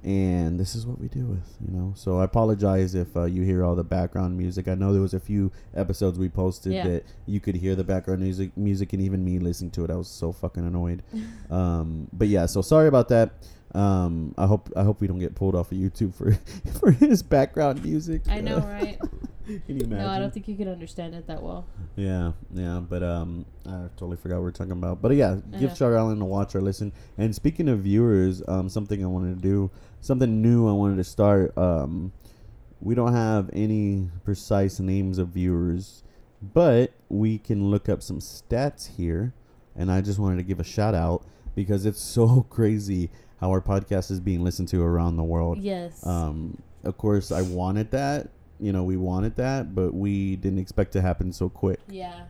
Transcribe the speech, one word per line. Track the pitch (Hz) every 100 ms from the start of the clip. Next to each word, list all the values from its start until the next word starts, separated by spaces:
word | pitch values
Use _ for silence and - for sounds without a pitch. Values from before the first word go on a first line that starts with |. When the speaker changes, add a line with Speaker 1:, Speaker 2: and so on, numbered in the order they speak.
Speaker 1:
And | - 98 92 90 82 87
this | 92
is | 117 117
what | -
we | -
deal | 135 123
with, | 95 87 - 107
you | 92
know. | 95 98
So | - 90
I |
apologize | 92 117 110 104 101 95 92
if, | 92 87 85
uh, |
you | 85 90
hear | 92 90
all | 90 87
the |
background | 82 92 90 - 92 90
music. | 90 92 92
I |
know | 92 98
there | 98
was | 95
a | 92
few | - 101 95 - -
episodes | - 98 95 95 87
we | 92
posted | 95 92 90 95
Speaker 2:
Yeah. | 92 92
Speaker 1:
that | 87 - - -
you | 101
could | - 90
hear | 92
the | 95
background | 90 95 92 92
music, | 95 92 95 -
music, | 101 95 98
and | 95
even | 95 95
me | 92 90
listening | 87 87 90
to | -
it, | 85
I | 92
was | 90
so | - 82
fucking | 87 85 - 85
annoyed. | 87 87 87 -
Speaker 2:
<laughs> | 220 220 - -
Speaker 1:
Um, | 90 90 85 80 80 -
but | 90 107
yeah, | 98 85
so | 101
sorry | 92 156 156
about | 135 113
that. | 117 113 - - - -
Um, | - 101 95 87 82 78 -
I | 92
hope, | 104 - -
I |
hope | 98 104
we | 98
don't | 92
get | 87
pulled | - 95 90
off | 85
of | 95
YouTube | 95 - 101
for, | - -
<laughs> | 101 - - - -
for | -
his | 127 294 214
background | - 143 143 - 143 135
music. | 151 156 165 156 -
Speaker 2:
I | -
know, | 214 -
Speaker 1:
Uh, | 208
Speaker 2:
right? | 208 - -
Speaker 1:
<laughs> | - - - - -
can | 202 - 135
you |
imagine? | 113 147
Speaker 2:
No, | 196
I | 190
don't | 202
think | 220 208
you | 202
could | 196
understand | 180 165 - 165
it | 170 160
that | 160
well. | 160 175 175 - 82 -
Speaker 1:
Yeah, | 98 92 85 80 -
yeah, | 90 90 87 87
but, | 87
um, | 87 85 85 85 - - -
I | 92 87 -
totally | 90 87
forgot | 90 90
what |
we | 90
were |
talking | - 92
about. | 87 87 87
But | - 143
yeah, | 107 95 -
Speaker 2:
I | -
Speaker 1:
give | 131
Speaker 2:
know. |
Speaker 1:
Shutter | - 127 113
Island | 110 104
a |
watch | 95 98 98
or | 98
listen. | 98 98 104 - - -
And | 110
speaking | 104 151 160 156
of | 110
viewers, | 98 104 120 98 92 92 -
um, | 92 92
something | 101 101 104
I | 90
wanted | 92 90 90
to |
do, | 95 98 95 - - -
something | - 127 127 110
new | 113 120 110
I |
wanted | 101 101 95
to |
start. | 90 - 104 101 92 -
Um, | 90 82 69 87 92 - - - - - - -
we | 104
don't | 117 120
have | 120 113 107 92
any | - 107 107 101 98 90 87
precise | - 101 - 101 98 -
names | 95 98 95 92
of | 90
viewers, | 90 90 85 87 87 95 - - - - _ 98
but | 160 175 120 127 _ _
we | 101 110 110
can | - 104 98
look | 101 -
up | 98
some | - 90
stats | - - - 117 143 - - 92
here. | 85 82 123 - _ _ _ -
And | 92
I | 92
just | 101 101
wanted | 98 90
to |
give | 90 90
a |
shout | 85 - 107 92
out | 85 87 - - -
because | - 98 101 104
it's | -
so | - 120 117 127
<laughs> | -
crazy | - 107 107 101 92 87 - - -
how | 90
our | 95
podcast | - 98 98 98 -
is | 95
being | 90 87
listened | 90 - 90
to | 90
around | 85 85 85 82
the |
world. | 82 82 82 85
Speaker 2:
Yes. | 196 185 175 - -
Speaker 1:
Um, | 90 156 156 - - - -
of | - -
course, | 107 101 -
I | -
wanted | 92 90 92 104 110
that. | 131 139 147 - - - -
You | 101
know, | 95
we | 92 92
wanted | 92 92 107 -
that, | 127 135 82
but | 95 90
we | 90 101 98 98 92
didn't | 95 95
expect | 90 - 95
to | 98
happen | 92 87 92
so | - 92
quick. | - 98 - -
Speaker 2:
Yeah. | 190 180 175